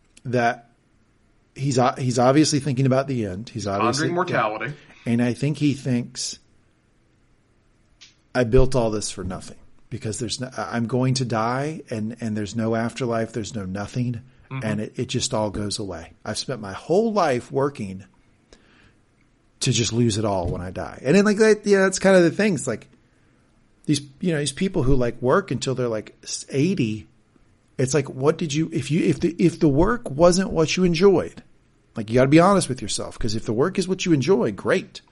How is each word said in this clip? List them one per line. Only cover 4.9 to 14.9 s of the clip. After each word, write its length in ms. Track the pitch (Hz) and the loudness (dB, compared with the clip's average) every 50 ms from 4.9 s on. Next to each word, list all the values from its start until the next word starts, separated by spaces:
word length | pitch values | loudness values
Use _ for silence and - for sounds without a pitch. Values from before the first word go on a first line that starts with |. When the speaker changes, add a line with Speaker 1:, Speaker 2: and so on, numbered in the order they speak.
| - - - 123 117 | -20 -10 -4 -2 0
Speaker 1:
And 100 | 120 120 | 2 2
I 100 | 123 113 | 0 0
think 240 | - 139 143 151 - | -2 -2 -2 -2 0
he 160 | 147 147 131 | 0 0 0
thinks, 640 | 131 - 139 123 120 120 - - - - - - - _ _ _ _ _ _ _ _ _ _ _ _ _ _ _ _ _ _ _ _ _ _ _ _ _ _ _ _ _ _ _ _ - - _ _ _ _ _ | -2 -2 -2 -2 -2 -2 -6 -10 -10 -10 -10 -10 -14 _ _ _ _ _ _ _ _ _ _ _ _ _ _ _ _ _ _ _ _ _ _ _ _ _ _ _ _ _ _ _ _ -20 -20 _ _ _ _ _
"I 100 | 127 123 | -2 0
built 300 | 110 113 127 110 107 - | 6 6 8 8 8 6
all 160 | 127 117 110 | 2 0 0
this 200 | 107 104 101 - | 0 -2 -4 -6
for 120 | - 104 90 | -8 -8 -8
nothing 340 | 92 92 - - - - - - - - - - _ | -8 -8 -10 -12 -16 -20 -20 -20 -20 -20 -20 -14 _
because 280 | 120 104 - 110 101 - | -12 -8 -8 -8 -6 -6
there's 220 | 123 104 - - | -6 -6 -6 -8
no, 100 | 127 127 - | -8 -10 -8
I-, 200 | - 101 87 110 | -8 -8 -4 -4
I'm 100 | 120 117 | -4 -2
going 280 | 107 127 123 127 131 127 | -2 0 0 0 0 0
to 100 | 131 131 | 0 -2
die 580 | 113 120 110 110 117 123 131 143 151 160 - - - | -2 -2 -2 0 0 -2 -2 -4 -6 -8 -10 -10 -8
and, 260 | 127 110 107 110 117 - | -6 -6 -6 -6 -8 -6
and 160 | 120 113 107 | -6 -6 -4
there's 200 | 107 104 101 107 | -4 -6 -6 -4
no 180 | 117 110 113 113 | -4 -2 -2 0
afterlife. 580 | 113 117 117 - - 139 117 117 113 113 110 - | -2 -2 -4 -4 -4 -4 -2 -2 -2 -4 -4 -6
There's 220 | 120 104 92 104 | -8 -8 -8 -8
no 100 | 107 95 | -10 -8
nothing. 580 | 92 92 101 101 - - 127 120 123 120 107 - - _ _ _ _ | -8 -6 -8 -8 -6 -4 -4 -4 -4 -6 -8 -12 -18 _ _ _ _
Speaker 2:
Mm-hmm. 100 | 135 131 110 | -12 -8 -6
Speaker 1:
And 140 | 107 107 104 | -4 -4 -4
it, 120 | 107 - | -6 -8